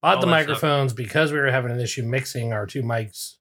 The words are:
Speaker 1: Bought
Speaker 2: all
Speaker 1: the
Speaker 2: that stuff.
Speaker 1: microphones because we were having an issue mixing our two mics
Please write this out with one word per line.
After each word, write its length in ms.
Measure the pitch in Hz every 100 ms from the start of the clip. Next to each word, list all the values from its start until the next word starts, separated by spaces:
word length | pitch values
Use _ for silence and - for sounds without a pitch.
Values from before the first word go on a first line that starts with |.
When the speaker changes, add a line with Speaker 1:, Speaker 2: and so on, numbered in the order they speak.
Speaker 1:
Bought 160 | 156 190
Speaker 2:
all 40 |
Speaker 1:
the 40 | 180
Speaker 2:
that 180 | 165
stuff. 40 | 151
Speaker 1:
microphones 440 | 151 156 143 135
because 380 | 117 113 151 156
we 60 | 147
were 120 | 139
having 200 | 131 123
an 100 | 120
issue 220 | 117 -
mixing 500 | 117 131 127 123 117
our 100 | 107 101
two 160 | 143
mics 540 | 117 117 107 - - -